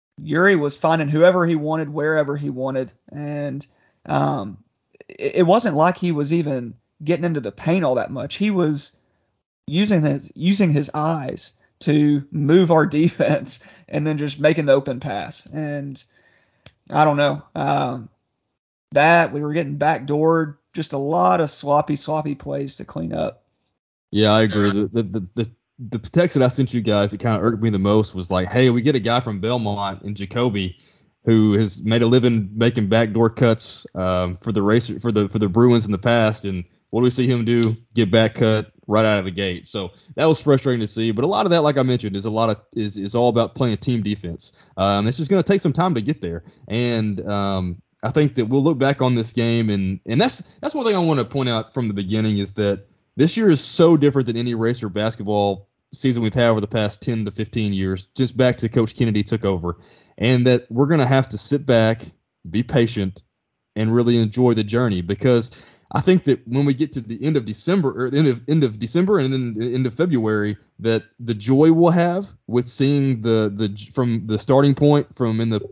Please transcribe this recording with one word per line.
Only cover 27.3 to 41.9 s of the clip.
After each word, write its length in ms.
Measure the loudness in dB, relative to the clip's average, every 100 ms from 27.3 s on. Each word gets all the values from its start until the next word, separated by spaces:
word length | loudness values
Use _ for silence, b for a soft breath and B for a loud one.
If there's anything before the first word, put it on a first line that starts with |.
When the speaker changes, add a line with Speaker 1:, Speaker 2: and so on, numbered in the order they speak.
| 0
Speaker 2:
irked 220 | 0 0
me 80 | -2
the 100 | 0
most 360 | 2 2 2 -6
was 160 | -4
like, 160 | -2 0
"Hey, 220 | 2 2
we 120 | 2
get 140 | 0 0
a 40 |
guy 200 | 0 -2
from 220 | -2 -6
Belmont 640 | -4 -4 -4 -4 -6 -8
in 120 | -12 -10
Jacoby 600 | -8 -2 -2 -2 -6 -8 b b b b 2
who 280 | 4 6
has 280 | 4 0 -2
made 180 | -2 2
a 60 | 4
living 440 | 4 4 2 -2
making 340 | 0 0 2 0
backdoor 440 | 2 2 2 0
cuts, 560 | 4 2 2 -2 -10 -10 -6
um, 420 | -2 0 -2 -6
for 100 | -4
the 100 | 0
racer, 380 | 4 2 2 -6
for 120 | -2
the, 160 | 0 0
for 120 | 0
the 100 | 0
Bruins 360 | 4 6 4 2
in 60 |
the 60 | -2
past, 480 | 0 2 2 -2 -6
and 180 | -8 -10 _ -6
what 100 | 0
do 20 |
we 60 | 0
see 180 | 2 0
him 180 | 0 0
do? 300 | 2 2 -2 _
Get 180 | 0 2
back 240 | 4 2 2
cut 360 | 2 2 -2 _ 0
right 160 | 2
out 160 | 4 2
of 60 | -2
the 60 |
gate." 340 | -4 -4 -6 -8
So 260 | -8 -8 b b -2
that 100 | 0
was 160 | 2
frustrating 400 | 2 2 2 -2
to 60 | -4
see. 240 | -2 -2
But 140 | 0 0
a 20 |
lot 180 | 0 2
of 40 |
that, 120 | 2
like 160 | 2 2
I 60 |
mentioned, 320 | 0